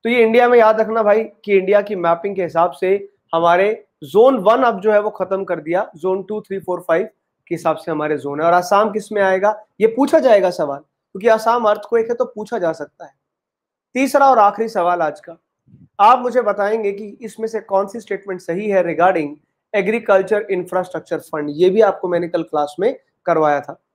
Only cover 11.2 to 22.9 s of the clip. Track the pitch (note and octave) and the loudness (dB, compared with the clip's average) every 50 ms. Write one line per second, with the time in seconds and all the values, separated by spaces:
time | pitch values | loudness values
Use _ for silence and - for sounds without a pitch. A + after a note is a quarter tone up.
11.2 | G3+ A#3 A3 G#3+ A3 A3+ A#3 B3 A3+ G#3+ G#3 G#3 - - A#3 A#3 A3+ A3+ A#3+ A#3 | 0 2 2 2 2 0 0 2 2 0 0 0 -4 -2 -2 -2 -2 -2 -4 -6
12.2 | B3+ A#3 _ G#3 G#3+ G#3+ A#3+ A3 F3 E3 D#3 - D3 C#3+ _ _ F3 C#3+ _ _ | -6 -6 _ -14 -12 -8 -6 -4 -4 -4 -4 -6 -12 -16 _ _ -20 -20 _ _
13.2 | _ _ _ _ _ _ _ _ _ _ _ _ _ _ _ B3 C4+ C4+ - C#4+ | _ _ _ _ _ _ _ _ _ _ _ _ _ _ _ -2 -2 0 2 4
14.2 | C#4 C4+ C4 A3+ G#3 G3+ G3+ G#3 A3+ A3 A3 G3+ F3 F3+ F3 F3 E3 D3+ D3 - | 4 6 6 6 4 4 2 0 -6 -4 -2 -2 0 0 0 0 -2 -4 -4 -8
15.2 | _ - E3 _ _ _ _ _ _ _ - _ - _ _ - G3+ A3 B3 B3+ | _ -20 -20 _ _ _ _ _ _ _ -20 _ -20 _ _ 4 6 6 6 4
16.2 | B3 B3 A3 B3+ A#3+ G#3 G3 G3+ G3+ G#3 A3 A3+ G#3+ G3+ G3+ G3+ A3 G3+ - _ | 2 -2 -2 0 0 0 -2 -2 -2 -2 -2 -2 -4 -4 -6 -6 -12 -16 -16 _
17.2 | A#3+ G#3+ - - A3 A3 A3 G#3+ G#3 - G3 F#3+ G3+ G3 - A#3 A3 - G3+ F#3+ | -16 -16 -10 -8 -10 -6 -6 -8 -8 -2 -2 -2 -2 -2 -8 -14 -10 -10 -10 -10
18.2 | G3 G3 F#3 F3+ - - E3+ F3+ G#3+ G#3+ G3 F#3 F3 E3 D#3 D3 E3+ F#3 F#3+ E3+ | -8 -10 -12 -10 -8 -8 -6 -6 -4 0 0 0 0 0 0 0 0 2 2 0
19.2 | D3+ C#3+ D3 D3+ _ _ _ _ _ _ - G#3 G3 F#3 A3 A#3 A3+ - G3+ F#3+ | -4 -6 -10 _ _ _ _ _ _ _ -4 -2 -2 0 -2 -4 0 2 2 2
20.2 | F#3+ F#3+ G#3+ G#3 G#3 G3+ G3 F3+ F3 F3 F3+ F#3 F3+ F3+ - E3 - _ F3 D#3 | 2 0 -2 -2 -2 -4 -6 -6 -6 -4 -4 -6 -6 -4 -10 -12 -8 _ -8 -8
21.2 | - - - D#3 D3 D3 D3 D3 F3+ F#3 F#3 A3 G#3+ G3+ F#3+ G3 - F3+ F3 E3+ | -8 -8 -8 -8 -6 -8 -2 0 2 2 4 4 2 2 2 -2 -6 -4 -4 -4
22.2 | F3 E3 E3+ E3+ E3 - - D3+ D3 D3 - - F#3+ A#3+ | -4 -4 -6 -6 -6 -4 -4 -4 -4 -4 -4 -4 -2 -2